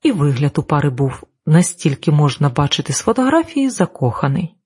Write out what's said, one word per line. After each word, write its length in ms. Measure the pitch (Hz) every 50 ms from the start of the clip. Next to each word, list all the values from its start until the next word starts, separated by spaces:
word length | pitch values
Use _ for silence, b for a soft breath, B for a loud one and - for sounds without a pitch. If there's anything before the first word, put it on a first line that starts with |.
| _
І 100 | 320 247
вигляд 460 | 180 143 147 135 120 143 143 - -
у 40 | -
пари 280 | - 151 147 139 147
був, 320 | 131 120 139 135 131 - - _ _ _ _
настільки 640 | - 156 170 180 - - _ - 156 139 - - -
можна 380 | 147 147 151 143 123 - 147 143
бачити 440 | 123 - 147 143 - - - - 143
з 80 | -
фотографії, 680 | - - 226 262 254 262 285 330 330 330 - 285 269 269
закоханий. 880 | 240 - - - - - 135 123 - - - 143 139 165 175 160 _ _ _